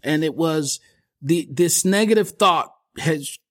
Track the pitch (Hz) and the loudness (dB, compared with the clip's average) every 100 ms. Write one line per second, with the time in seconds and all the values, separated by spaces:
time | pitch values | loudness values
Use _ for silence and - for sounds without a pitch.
0 | 135 151 156 135 165 156 143 - _ _ | -2 -2 -2 -2 -2 0 -4 -8 _ _
1 | _ _ 139 170 - 131 175 - 185 196 | _ _ -2 -2 -2 0 0 2 2 2
2 | 214 220 208 - 202 165 - _ _ - | 4 2 0 0 2 2 -2 _ _ -6
3 | - 156 147 - _ | -2 -2 -6 -14 _